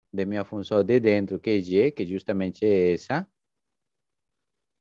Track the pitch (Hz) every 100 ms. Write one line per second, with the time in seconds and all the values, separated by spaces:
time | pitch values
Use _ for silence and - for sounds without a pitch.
0 | _ 98 95 104 98 107 95 107 98 123
1 | 113 104 95 95 - 104 90 92 135 147
2 | 87 95 - 98 92 - 107 98 90 85
3 | - 143 196 _ _ _ _ _ _ _
4 | _ _ _ _ _ _ _ _